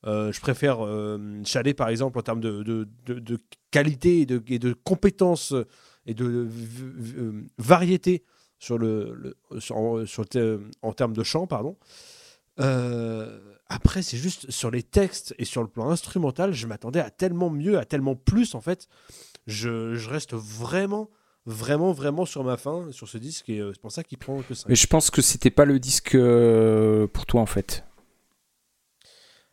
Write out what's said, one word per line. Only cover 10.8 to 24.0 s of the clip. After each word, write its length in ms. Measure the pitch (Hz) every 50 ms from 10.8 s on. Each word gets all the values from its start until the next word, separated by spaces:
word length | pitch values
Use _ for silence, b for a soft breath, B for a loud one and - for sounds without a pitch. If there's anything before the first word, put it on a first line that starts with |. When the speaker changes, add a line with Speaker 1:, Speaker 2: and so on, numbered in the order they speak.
Speaker 1:
en 120 | - 113 113
termes 200 | - 135 117 110
de 80 | 107 110
chant, 220 | - - 156 180 180
pardon. 300 | - 117 107 143 196 _ b b b b b b b b b b b b b b _ -
Euh, 800 | 139 131 131 127 123 123 120 120 117 113 113 110 110 113 110 107 101 104 104 _ _ -
après, 340 | - - - - - 190
c'est 160 | 180 - - 117
juste 320 | 131 185 180 - - -
sur 200 | 123 - - 120
les 100 | 113 123 120
textes 520 | _ - 208 196 185 - - - - - -
et 80 | 117
sur 160 | - - 131
le 60 | 117 104
plan 220 | - - 113 135
instrumental, 600 | 165 165 - - - 185 170 139 127 - 175 196 185
je 120 | 123 113 117
m'attendais 320 | 107 104 - 113 127 170
à 100 | 151 113
tellement 380 | - - 185 190 175 170 180 175
mieux, 260 | 156 143 147 185 208 180
à 80 | 117
tellement 300 | - - 143 135 135 135
plus, 400 | 131 - - - 214 247 - -
en 60 | 120
fait. 260 | 107 160 180 185 - _ b b b b b b b b b b b
Je, 480 | - 107 104 110 120 117 113 113 113 117
je 160 | 117 113 110
reste 240 | 131 151 - - -
vraiment, 800 | 113 110 107 107 110 117 120 139 185 196 196 202 214 214 214 _ _ _ _ _ _ -
vraiment, 460 | 117 113 110 113 120 143 147 165 190
vraiment 340 | 180 139 147 147 143 160 185
sur 180 | 170 - 147 135
ma 140 | 127 127 120
faim 300 | - 139 151 175 180 160
sur 160 | 127 - - 104
ce 120 | - 113
disque 300 | 113 139 160 - - -
et, 100 | 113 104
euh, 120 | 104 101 98
c'est 80 | -
pour 100 | - 110
ça 120 | - -